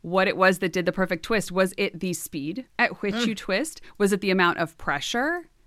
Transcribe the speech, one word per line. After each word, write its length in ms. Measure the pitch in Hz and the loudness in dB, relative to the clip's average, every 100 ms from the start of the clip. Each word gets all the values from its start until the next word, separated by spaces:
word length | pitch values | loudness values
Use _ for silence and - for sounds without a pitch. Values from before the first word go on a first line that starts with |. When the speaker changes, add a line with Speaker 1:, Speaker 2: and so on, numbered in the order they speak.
Speaker 1:
what 260 | 170 185 190 | -2 2 2
it 80 | 170 | 4
was 240 | 185 185 | 4 4
that 120 | 185 | 0
did 140 | 185 175 | 0 0
the 60 | |
perfect 320 | 185 185 180 | 0 -2 -2
twist. 260 | - 220 - | -2 -2 0
Was 220 | 180 190 - | 0 0 0
it 220 | 196 160 | -4 -4
the 120 | 185 | -4
speed 500 | 170 - 160 143 202 254 - | -4 -6 -8 -6 -8 -8 0
at 240 | 240 - | 0 0
which 120 | 208 214 | -4 -2
Speaker 2:
Mm. 100 | 233 | -2
Speaker 1:
you 80 | |
twist? 460 | 208 - 190 302 - - - | -2 -2 -2 -2 -8 -12 0
Was 140 | 202 | 2
it 80 | 196 | 2
the 80 | 196 | 2
amount 280 | 190 175 - | 4 4 2
of 200 | 160 - | -4 -6
pressure 720 | - 143 - 233 285 349 330 _ | -4 -4 -2 -2 -2 -4 -8 _